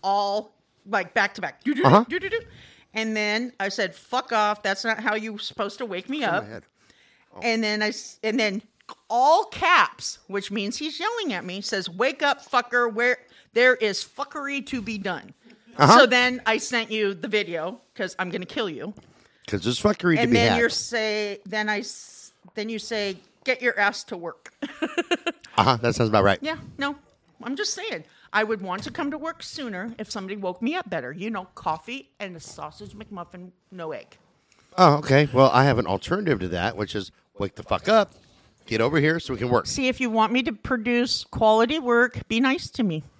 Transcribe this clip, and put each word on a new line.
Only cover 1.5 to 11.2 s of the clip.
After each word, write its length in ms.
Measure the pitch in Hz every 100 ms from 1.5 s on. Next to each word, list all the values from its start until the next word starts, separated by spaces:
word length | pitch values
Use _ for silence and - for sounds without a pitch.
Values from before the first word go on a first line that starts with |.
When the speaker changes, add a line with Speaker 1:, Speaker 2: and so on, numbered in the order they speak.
| -
Speaker 1:
Do, 100 | 254
do, 80 | 269
do, 60 | -
Speaker 2:
Uh-huh. 180 | 185 240
Speaker 1:
do, 120 | 349
do, 100 | 381
do. 100 | 453 - - - _ _
And 220 | 220 220 220
then 340 | 208 214 247 -
I 80 | 196
said, 240 | 196 190
"Fuck 380 | - - 247 254
off. 320 | 226 208 214
That's 200 | 208 196 226
not 140 | 214
how 140 | 220 214
you 180 | 220
were 60 | 208
supposed 380 | - - 202 -
to 60 | 240
wake 240 | 185 -
me 100 | 294
Speaker 2:
It's 60 | 233
in 40 |
my 60 | 180
Speaker 1:
up." 100 | 104
Speaker 2:
head. 160 | 113 _ _ _ _ _ _ _ -
Oh. 40 |
Speaker 1:
And 180 | 233 220
then 180 | 214 214
I 80 | 214
s-, 280 | - - -
and 160 | 220 226
then 220 | 214 196 - _ - - _
all 360 | 233 269 339 -
caps, 760 | - 339 349 185 - - - _
which 240 | 196 196
means 260 | 202 202 240
he's 220 | 302 -
yelling 320 | 381 466